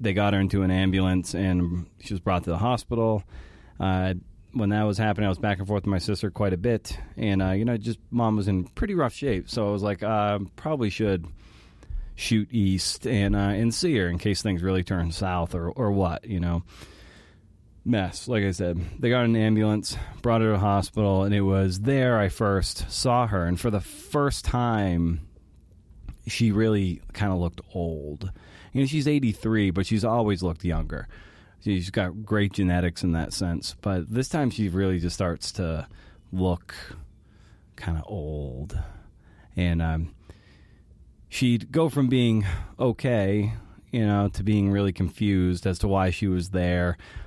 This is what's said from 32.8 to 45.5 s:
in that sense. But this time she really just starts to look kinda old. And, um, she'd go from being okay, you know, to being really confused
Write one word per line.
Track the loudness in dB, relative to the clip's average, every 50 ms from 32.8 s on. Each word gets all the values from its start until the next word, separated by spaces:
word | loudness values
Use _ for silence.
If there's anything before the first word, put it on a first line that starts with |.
| 2 0 -2 0 0
in | 0 0
that | 0 0 -4 -4
sense. | -4 -2 -2 -2 -4 -6 -8 -12 -6
But | -4 -2 -2 -2 -4 -2 -2
this | -4 -2 -2
time | -2 -2 -2 -2
she | 0 0 -2 0
really | 0 0 0 2 0 0
just | -2 -2 -2
starts | -2 -2 -2 -2 -4 -8 -10 -6
to | -4 -4 -4 -4 -4 -6 -10 -14 -20 -20 -20 -20 -20 -16 -8 -4
look | -2 0 0 0 -2 -6 -14 -18 -18 -16 -16 -16 -18 -18 -20 -20 -20 -20 -20 -20 -20 -20 -20 -20 -20 -20 -20 -20
kinda | -10 -6 -4 -4 -4 -4
old. | -6 -8 -6 -6 -6 -6 -6 -6 -8 -8 -10 -10 -6 -6 -6 -6 -6 -10 -16 -20 -20 -20 -20 -20 -20 -20 -20 -20 -10 -4
And, | -2 0 2 2 2
um, | 2 0 0 0 -2 -4 -8 -14 -20 -20 -20 -20 -20 -20 -20 -20 -20 -20 -20 -20 -20 -20 -20 -20 -20 -20 -20 -20 -20 -12
she'd | -4 0 2 2 2 2 0 0
go | 0 2 2 2
from | 2 2 2 4
being | 4 4 4 4 4 2 2 0 -2 -4 -6 -10 -6 0
okay, | 0 0 0 0 0 0 2 2 2 2 2 2 2 0 -2 -6 -10 -16 -20 -20 -14 -6 -2
you | 0 2
know, | 4 4 4 2 0
to | 0 -2 0
being | 2 2 4 4 4
really | 2 2 2 0 0
confused | 0 -2 -2 -2 0 0 2 4 4 4 2